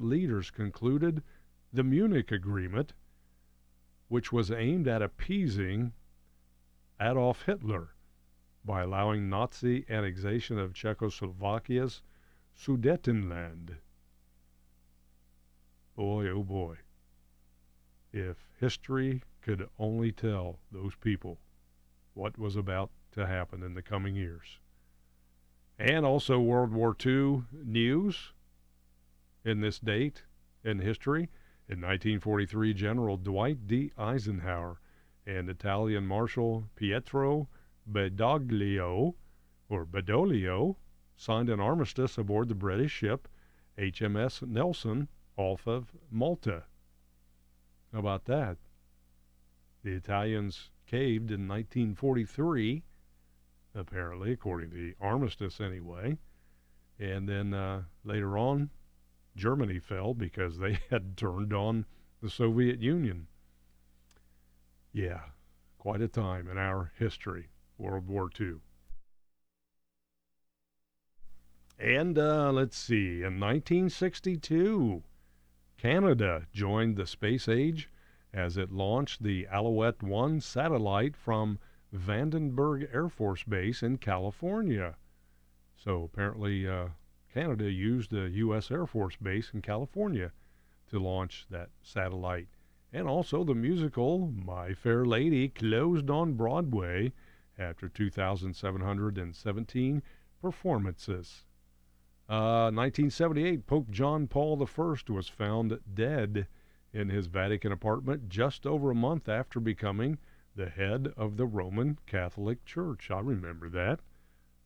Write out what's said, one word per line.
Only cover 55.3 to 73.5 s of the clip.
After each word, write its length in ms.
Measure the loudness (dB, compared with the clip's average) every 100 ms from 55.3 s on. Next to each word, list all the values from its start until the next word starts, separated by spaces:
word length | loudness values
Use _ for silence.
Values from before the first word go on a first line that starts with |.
| -2 -6 -6
anyway. 560 | -8 -8 -10 -8 -6 -6 -8 -20 -20 -20 _ -20 _ -8
And 300 | -6 -4 -2
then, 240 | -2 -2
uh, 300 | -2 -4 -4 -8 -12
later 340 | -6 -2 0 0
on, 340 | 2 2 -2 -6 -20 -20 _ _ _ -2
Germany 440 | 0 2 0 -2
fell 340 | -4 -4 -2
because 440 | -2 -4 -2 -4 -2
they 220 | 0 0
<laughs> 60 | 0
had 260 | -2 -2 -4
turned 380 | -4 -2 0
on 320 | 0 0 0 -2 -10 -20 -10
the 80 | -6
Soviet 520 | 0 2 6 4 4
Union. 460 | 2 2 0 -2 -10 -18 -20 _ _ _ _ -20 _ -20 -20 -20 -20 _ _ _ -8
Yeah, 300 | -4 -4 -4 -12 -20 -20 _ _ -10
quite 240 | -4 -2
a 60 | 0
time 420 | 0 -2 -2 -4
in 80 | -2
our 340 | 0 0 -4 -2
history, 500 | -2 -2 -8 -8 -10 -20 -20 -10
World 300 | -4 -4 -2
War 220 | -2 -2
Two. 320 | -4 -6 -6 -14 -18 -10 -10 -10 -20 _ _ _ _ _ _ _ _ _ _ _ _ _ _ _ _ _ _ _ -14 -12 -12 -16 -20 -20 0
And, 400 | 4 6 4 4
uh, 340 | 4 6 4
let's 260 | 4 2 -2
see, 440 | 2 2 2 0
in 160 | -2 0
nineteen 500 | 2